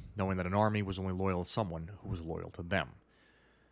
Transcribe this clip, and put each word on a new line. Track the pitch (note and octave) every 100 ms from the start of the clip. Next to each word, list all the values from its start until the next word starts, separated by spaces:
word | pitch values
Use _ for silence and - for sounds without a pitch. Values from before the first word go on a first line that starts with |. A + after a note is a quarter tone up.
| - -
knowing | F#2+ F#2
that | F2+
an |
army | G2+ G#2+ G#2
was | F#2+ F#2
only | F#2+
loyal | F#2 F#2+ F2+
to | F2
someone | - G2 D#2+ E2 G2
who | -
was | F#2
loyal | E2 E2 E2+
to | -
them. | E2+ F#2+ B1 - - _ - _ - _ _